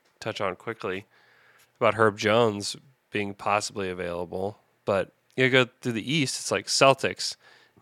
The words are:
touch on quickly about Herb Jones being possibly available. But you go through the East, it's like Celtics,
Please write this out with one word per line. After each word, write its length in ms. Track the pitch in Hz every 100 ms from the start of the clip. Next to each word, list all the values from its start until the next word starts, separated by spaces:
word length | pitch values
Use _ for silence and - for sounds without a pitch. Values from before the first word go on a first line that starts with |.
| _ -
touch 180 | 113 104
on 160 | 98 90
quickly 500 | 117 110 101 95 - _ _ _ _ _ _ -
about 180 | 113 107
Herb 220 | 110 104
Jones 600 | 104 113 117 101 98 - _ _ _
being 220 | 104 101
possibly 560 | 98 104 104 - 110 92
available. 720 | 90 87 87 87 92 98 - _ _ -
But 260 | 98 - _ _ -
you 140 | 127
go 180 | 131 120 _
through 100 | 127
the 220 | 113 113
East, 260 | 160 131 -
it's 120 | -
like 160 | 101 -
Celtics, 680 | - 139 - 92 - - - _ _ _ _